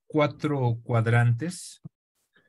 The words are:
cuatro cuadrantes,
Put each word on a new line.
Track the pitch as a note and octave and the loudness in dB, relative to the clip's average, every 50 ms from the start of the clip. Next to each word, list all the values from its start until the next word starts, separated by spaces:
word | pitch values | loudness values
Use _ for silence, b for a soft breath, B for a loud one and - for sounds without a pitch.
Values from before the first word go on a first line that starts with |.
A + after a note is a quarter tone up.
| _ | _
cuatro | - - D3+ D3 D3 D3+ - - D3+ D3 C3+ B2+ A#2+ A2+ A#2 - | -4 0 0 0 0 0 -4 -4 -2 -2 0 0 -2 -2 -2 -4
cuadrantes, | - B2 A#2 A2 A#2 A#2 A#2 A#2+ A#2+ A#2+ A#2 D#3 F3 F3+ - - - - - - - _ _ _ _ _ _ _ _ b b b | -2 0 0 2 2 2 4 4 4 2 0 -2 -8 -10 -10 -14 -18 -20 -20 -20 -20 _ _ _ _ _ _ _ _ b b b